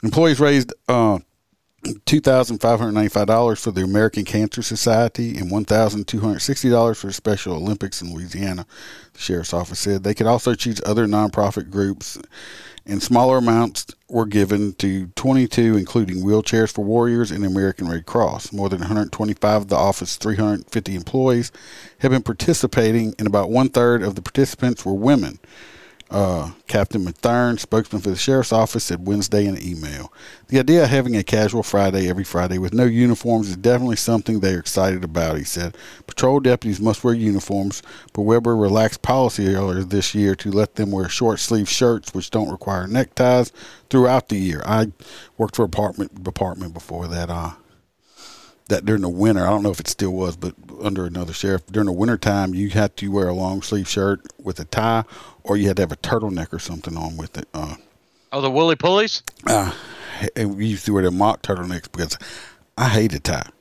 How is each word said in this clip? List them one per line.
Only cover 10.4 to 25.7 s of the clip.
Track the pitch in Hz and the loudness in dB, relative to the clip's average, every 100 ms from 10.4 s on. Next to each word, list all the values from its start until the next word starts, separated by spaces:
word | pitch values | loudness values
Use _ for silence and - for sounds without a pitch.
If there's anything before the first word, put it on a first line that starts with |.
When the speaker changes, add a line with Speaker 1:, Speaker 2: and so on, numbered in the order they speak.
| 123 | 2
Speaker 1:
choose | 117 123 107 - | -2 -2 -4 -2
other | 107 110 | 2 2
nonprofit | 107 107 - 101 104 87 | 2 0 2 0 0 -6
groups, | 98 98 98 - - - - - - - - - | -2 0 -2 -10 -16 -18 -20 -20 -20 -20 -20 -8
and | 101 | -6
smaller | - 123 127 131 | 2 4 6 4
amounts | 117 113 117 - - - _ | 4 2 2 -2 -12 -16 _
were | 120 110 | -2 0
given | 104 95 101 104 | 2 2 2 0
to | 95 101 95 92 - | -2 -2 -2 -4 -4
twenty-two, | 131 135 123 - 117 107 | 2 4 2 2 4 4
including | 92 123 101 92 | 2 0 0 -2
Wheelchairs | 95 107 107 113 110 | 2 2 2 2 0
for | - | 0
Warriors | 101 113 120 117 113 | 0 2 2 2 0
and | 92 | -2
the | 101 | -2
American | 92 95 92 90 | 2 0 0 -6
Red | 85 82 | -6 -4
Cross. | 117 113 - - | 0 0 -2 -12
More | 101 98 | -6 -4
than | 92 | -4
a | 85 | -2
hundred | 107 104 | -2 -2
twenty-five | - 107 101 104 107 | -4 -4 0 2 2
of | 101 | 2
the | 101 | 2
office's | 98 98 92 - | 2 0 -6 -6
three | - 104 | -4 0
hundred | 107 104 - | 0 0 -2
fifty | 117 98 | -6 -4
employees | 95 85 135 131 120 120 - - - - _ | -8 -4 0 2 2 0 -10 -20 -20 -20 _
have | 139 | 2
been | 131 | 2
participating, | 113 113 - 165 127 - 113 113 110 - | 0 -4 0 2 2 2 2 2 0 -2
and | 107 | 0
about | 101 95 | 2 2
one-third | 117 131 127 120 120 | 2 2 4 4 4
of | 101 | 0
the | 98 | -4
participants | 92 - 135 - 127 120 | -6 0 0 0 -2 -2
were | 92 | -2
women. | 98 113 143 80 - - - - | 0 4 2 2 -8 -20 -20 -20